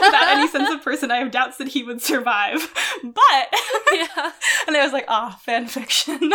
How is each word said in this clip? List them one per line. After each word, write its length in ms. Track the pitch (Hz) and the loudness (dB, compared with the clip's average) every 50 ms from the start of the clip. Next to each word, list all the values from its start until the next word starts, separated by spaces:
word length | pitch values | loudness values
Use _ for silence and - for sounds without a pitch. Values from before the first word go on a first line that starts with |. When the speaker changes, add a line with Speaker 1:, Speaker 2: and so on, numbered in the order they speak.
Speaker 1:
<laughs> 0 | |
Speaker 2:
without 280 | 370 403 311 - - 679 | 6 6 6 6 4 4
any 200 | 403 415 415 - | 4 2 2 2
sense 220 | - 277 277 - | 0 0 0 0
of 120 | 320 285 | -2 -2
person. 280 | - 254 269 302 - 240 | -4 -4 -4 -2 -2 -2
I 80 | 240 247 | -2 -2
have 120 | 269 247 | -2 -2
doubts 280 | 247 247 254 247 - - | -2 -2 -2 -2 -4 -8
that 100 | 269 269 | -8 -6
he 140 | - 285 | -6 -6
would 180 | 240 240 240 240 | -6 -6 -8 -6
survive." 720 | - - 320 254 233 247 226 202 202 - - 311 320 - - - - - | -4 -2 -2 0 0 0 0 0 0 0 -2 -4 -6 -6 -6 -6 -6 -4
<laughs> 140 | - - | -6 -8
But, 520 | - 240 240 440 719 - - 269 - - - 453 480 - 523 - - 571 | -10 -6 2 4 6 6 6 4 2 0 -2 -2 -2 -2 -4 0 2 2
Speaker 1:
Yeah. 400 | 311 320 330 330 - 339 285 330 - - - - | 2 2 0 -2 -4 -4 -6 -6 -6 -4 -2 0
Speaker 2:
<laughs> 180 | - - - | 0 0 0
and 80 | - 302 | 0 2
I 80 | 294 | 2
was 120 | 277 277 254 | 2 2 0
like, 100 | 269 - - | -2 -2 -2
"Ah, 300 | 226 214 226 233 190 - - | -2 -2 -2 -6 -10 -10 -6
fan 220 | - 233 233 240 | -4 -2 -2 -4
fiction." 680 | 233 - 262 226 - - - - - 302 269 349 302 | -4 -8 -8 -6 -2 -2 -2 -2 -4 -4 -2 0 0